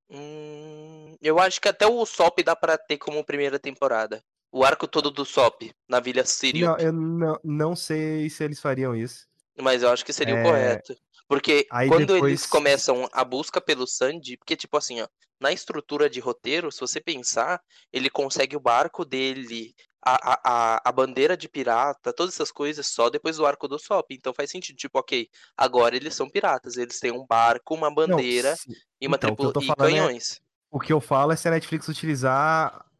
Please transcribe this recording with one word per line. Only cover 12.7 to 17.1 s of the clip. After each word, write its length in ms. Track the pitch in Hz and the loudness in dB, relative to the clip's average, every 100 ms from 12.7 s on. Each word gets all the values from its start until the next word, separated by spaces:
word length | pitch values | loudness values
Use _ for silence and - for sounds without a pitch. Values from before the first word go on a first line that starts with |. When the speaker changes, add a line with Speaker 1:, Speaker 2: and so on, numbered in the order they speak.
| 139 - 127 127 | 4 2 0 0
Speaker 1:
a 120 | 131 | -2
busca 360 | 127 127 156 185 | -2 -4 -4 -4
pelo 260 | - 139 127 | -2 -2 -4
Sandy, 500 | - 131 165 135 123 | 0 -2 -2 -10 -14
porque, 200 | - 160 | -6 -6
tipo 200 | - 147 | -2 -2
assim, 240 | - 120 | -2 -6
ó, 80 | 110 _ _ _ | -10 _ _ _
na 120 | 135 | -2
estrutura 560 | 185 - 156 - 147 147 | -2 -4 -10 -4 0 2
de 100 | 127 | 0
roteiro, 500 | 123 117 127 156 165 | -6 -6 -4 -4 -4
se 100 | - | -6
você 200 | 127 - | -8 -6
pensar, 600 | - | -6